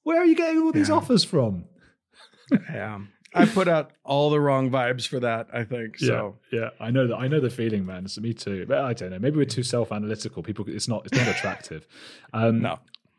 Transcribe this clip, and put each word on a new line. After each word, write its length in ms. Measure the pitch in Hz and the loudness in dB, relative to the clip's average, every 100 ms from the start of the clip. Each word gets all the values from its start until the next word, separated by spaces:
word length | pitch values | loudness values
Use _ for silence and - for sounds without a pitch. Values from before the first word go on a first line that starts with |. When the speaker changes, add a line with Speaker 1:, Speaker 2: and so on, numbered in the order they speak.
Speaker 1:
Where 180 | 311 330 | -2 4
are 40 | |
you 100 | 349 | 4
getting 240 | 330 330 320 | 4 4 2
all 120 | 320 | 2
these 160 | 311 294 | 2 2
Speaker 2:
Yeah. 80 | 311 | 2
Speaker 1:
offers 260 | - 233 | 4 2
from?" 400 | - 165 113 92 - _ _ _ _ _ - _ - | 4 2 0 -2 -8 _ _ _ _ _ -20 _ -2
Speaker 2:
Yeah. 500 | 277 - 123 101 104 104 _ _ 170 | 0 0 -8 -8 -10 -14 _ _ 4
I 100 | 214 | 4
put 200 | 208 180 | 4 4
out 260 | 160 143 _ | 2 0 _
all 260 | - 139 147 | -2 2 4
the 100 | 147 | 4
wrong 300 | 147 135 131 | 4 2 2
vibes 380 | 131 120 127 - | 0 0 -2 -4
for 100 | 135 | -2
that, 280 | 120 113 117 | -2 -2 -4
I 120 | 120 | -6
think. 360 | 110 123 113 - | -6 -6 -8 -2
Speaker 1:
Yeah, 60 | 127 | 0
Speaker 2:
So 300 | 117 107 101 _ | 0 -2 -10 _
Speaker 1:
yeah, 180 | 113 113 - | -6 -6 -6
I 120 | 110 | -2
know 140 | 131 123 | 2 2
that. 80 | 113 | 0
I 100 | 131 | 0
know 140 | 156 | 0
the 100 | 127 | 0
feeling, 340 | - 113 107 92 | -2 -2 -2 -4
man. 180 | 92 | -8
It's 140 | 95 - | -10 -8
me 120 | 113 | -6
too. 320 | 110 - 98 87 | -6 -6 -6 -2
But 120 | 139 | -2
I 140 | 135 | -2
don't 180 | 117 90 | -4 -6
know. 80 | 92 | -4
Maybe 180 | 123 151 | 0 0
we're 60 | |
too 200 | 135 - | 0 -2
self-analytical. 800 | 123 120 110 107 104 107 - - | -2 -2 -2 -4 -4 -6 -8 -8
People, 200 | 80 101 101 | -8 -8 -8
it's 180 | 104 - | -6 -4
not, 160 | 107 - | -4 -2
it's 100 | 131 | 0
not 100 | 117 | 0
attractive. 580 | - 101 92 - 80 - - - | 0 -4 -8 -10 -16 -16 -20 -20
<laughs> 220 | - - | -20 -8
Um, 300 | 110 113 113 | 2 2 4
Speaker 2:
No. 160 | 110 82 _ - _ | 0 -4 _ -20 _